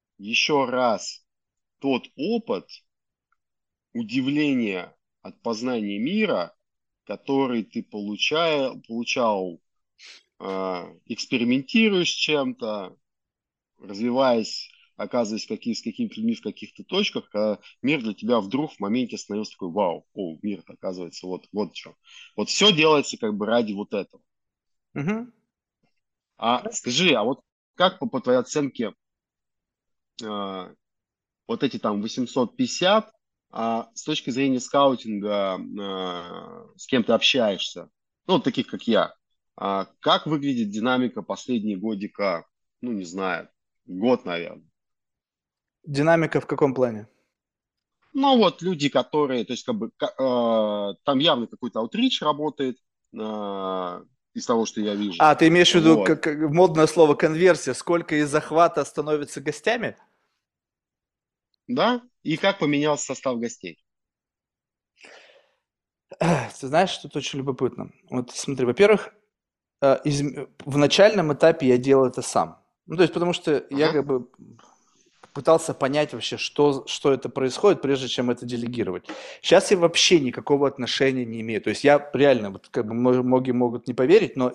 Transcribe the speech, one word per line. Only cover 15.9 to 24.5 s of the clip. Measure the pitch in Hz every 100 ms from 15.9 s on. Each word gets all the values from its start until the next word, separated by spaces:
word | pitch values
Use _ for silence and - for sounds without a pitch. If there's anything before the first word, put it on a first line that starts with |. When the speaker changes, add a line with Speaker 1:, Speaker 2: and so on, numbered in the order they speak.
| 107 113 -
Speaker 1:
людьми | 113 110
в |
каких-то | 107 - 104 -
точках, | - 190 208 - -
а | 104 107 101 - _
мир | 123 151
для | 110
тебя | 101 107 120
вдруг | 98 135 151
в | -
моменте | 101 120 120 104
становился | - 104 104
такой: | - 92
«Вау, | 87 95 82 -
о, | - 90 78
мир, | 107 95 -
оказывается, | 85 95 92 85 - 92
вот, | 90 -
вот | 101 95
чё». | - 87 - _ - - -
Вот | 208
всё | - 202
делается | 160 156 151 - -
как | 110 104
бы | 104
ради | 117 110
вот | 101 101
этого. | 104 - _ _ _ _